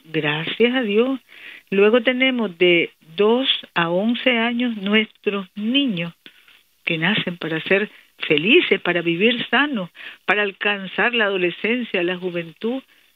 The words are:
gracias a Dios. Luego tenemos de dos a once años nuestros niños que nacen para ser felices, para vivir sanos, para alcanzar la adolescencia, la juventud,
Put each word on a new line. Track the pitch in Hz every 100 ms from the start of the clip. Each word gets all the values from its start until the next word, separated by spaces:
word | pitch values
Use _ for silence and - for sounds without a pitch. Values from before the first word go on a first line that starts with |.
| 160
gracias | 156 151 151 165 - 240
a | 262
Dios. | 220 208 254 269 - - - - _
Luego | 196 208 220
tenemos | 226 254 262 247 208 170
de | 180 170 - - 160 160
dos | 208 247 269 - -
a | 180 170
once | 180 220 240 262 240
años | 233 240 247 214
nuestros | 190 214 214 _ 208 196 185 208
niños | 214 269 277 175 170 - - - _ _ _ _ -
que | 165
nacen | 170 208 - 175
para | 160 160
ser | - 190 208 - _ _ -
felices, | 151 180 330 - 196
para | - 175
vivir | 170 170 220 247 -
sanos, | 240 294 240 170 - - - -
para | 202
alcanzar | 202 185 208 202 190 - 226
la | 240 208
adolescencia, | 196 175 - 202 247 226 190
la | 175 180
juventud, | 180 175 165 - 220 262 - _ _